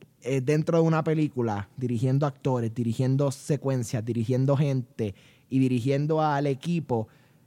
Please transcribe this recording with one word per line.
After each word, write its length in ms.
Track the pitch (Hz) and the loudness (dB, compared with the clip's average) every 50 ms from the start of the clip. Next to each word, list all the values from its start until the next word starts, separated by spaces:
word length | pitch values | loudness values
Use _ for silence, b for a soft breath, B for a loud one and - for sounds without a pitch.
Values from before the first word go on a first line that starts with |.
| - - _ _ | -20 -20 _ _
eh, 180 | - 120 135 135 | -4 -2 -2 0
dentro 360 | 127 139 151 156 156 - 165 165 | 2 2 2 2 2 2 2 4
de 40 | 165 165 | 4 4
una 160 | 165 156 143 | 2 2 2
película, 680 | 160 156 156 156 147 - 123 120 113 104 101 101 - _ | 0 0 0 0 0 0 -2 -2 -2 -2 -4 -6 -8 _
dirigiendo 500 | - 127 120 123 110 131 131 135 139 151 143 | -6 -4 -4 -2 0 0 2 2 2 0 0
actores, 460 | 135 - - 139 131 123 117 113 113 | -2 -2 -2 -2 0 0 0 -2 -2
dirigiendo 580 | 123 117 117 110 - 131 131 135 135 143 139 | -2 -2 -2 0 0 0 2 2 2 2 0
secuencias, 760 | 131 - - - 151 131 - 135 135 127 120 - - - 113 | -2 -4 -4 -2 -2 -2 0 -2 -2 -2 -2 -4 -4 -4 -4
dirigiendo 500 | 120 110 117 113 117 127 123 135 135 143 | -2 -2 -2 -2 0 0 2 2 2 2
gente 600 | 135 151 143 135 131 120 - _ - 113 101 98 b b b b b b b | 2 2 0 0 -2 -4 -6 _ -6 -6 -6 -6 b b b b b b b
y 100 | 131 135 | 0 2
dirigiendo 600 | 131 127 127 123 110 135 139 139 147 151 160 156 | 2 2 2 0 0 0 0 0 0 0 0 0
al 260 | 156 151 143 139 147 143 | 2 0 0 0 0 0
equipo, 600 | 135 135 - 165 175 170 - - 123 113 107 b b b b b b b b | -2 -2 -4 -4 -2 -2 -2 -2 -2 -2 -4 b b b b b b b b